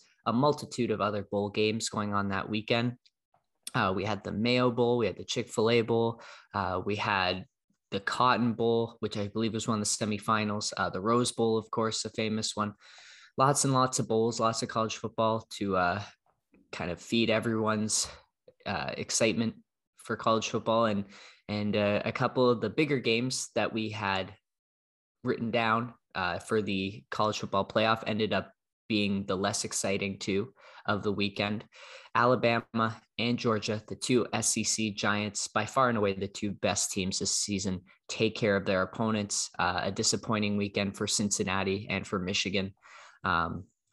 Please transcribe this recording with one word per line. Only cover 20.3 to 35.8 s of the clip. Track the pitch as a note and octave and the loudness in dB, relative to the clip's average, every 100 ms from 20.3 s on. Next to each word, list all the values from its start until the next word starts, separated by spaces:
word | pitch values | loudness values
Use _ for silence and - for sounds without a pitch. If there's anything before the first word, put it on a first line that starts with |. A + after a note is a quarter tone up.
| A2 - | 2 0
football, | A#2 G#2+ A2+ A2+ | -4 0 2 4
and, | G#2 G2+ - - - - | 2 -2 -10 -20 -20 -6
and, | G#2 G#2 G#2 | -4 0 2
uh, | G2+ G#2 | 2 2
a | A2+ | 0
couple | - B2 - B2 | -2 0 4 4
of | A#2 | 4
the | G#2+ | 0
bigger | G#2+ D3+ C#3 | 0 0 2
games | A#2 A2+ B2+ C3 - | 2 2 0 -4 -4
that | - G#2 | -2 0
we | A2+ A2 | -2 -4
had | G#2+ G2+ F#2+ F2+ F2+ _ _ _ _ _ _ _ _ | -2 -2 -2 -4 -10 _ _ _ _ _ _ _ _
written | B2 A#2 A#2 | -4 -2 0
down, | A#2 A2+ A2+ B2 - _ - | 0 2 2 0 -10 _ -4
uh, | F2+ F2 | -2 -4
for | - A2 | 0 0
the | G2+ G2 F#2+ A2 - | 0 -2 -2 -6 -10
college | - G#2+ G#2+ | -2 0 -2
football | G#2 G2 | -2 -2
playoff | G2 A2 A2 A2+ - | 0 2 2 2 0
ended | G#2+ G#2+ | -2 0
up | G2 F2+ _ _ _ - | 0 -4 _ _ _ -2
being | G#2+ G2+ G2 G2 | 0 0 0 -2
the | F#2 | -2
less | G2 A2 | 0 -2
exciting | A2 - G#2 G2 G2 F#2+ | -4 -4 -2 -2 -2 -6
two | - G2 A2+ - - - - | -2 -2 -2 -10 -20 -14 -4
of | G#2 | -2
the | G#2 | 0
weekend. | G2 G2+ G2 G#2 G#2 - - - - - | -2 -2 -2 -2 -2 -8 -20 -20 -20 -4
Alabama | A#2 A#2+ B2 A#2 A#2 - A2+ A2+ A2 _ - | 2 4 4 4 2 0 -2 -2 -2 _ -4
and | A#2 A#2+ | -2 0
Georgia, | A#2+ A2 - G#2+ - | 2 0 0 -4 -6
the | G2 | -8
two | - B2+ - | 2 2 2
S | A2 A2+ - | 0 0 0
E | |
C | G#2 - A2 | 0 0 -2
giants, | G2+ G#2+ G#2 G#2 - - | 0 0 0 0 -4 -4
by | A2 G#2+ | -2 0
far | - | 2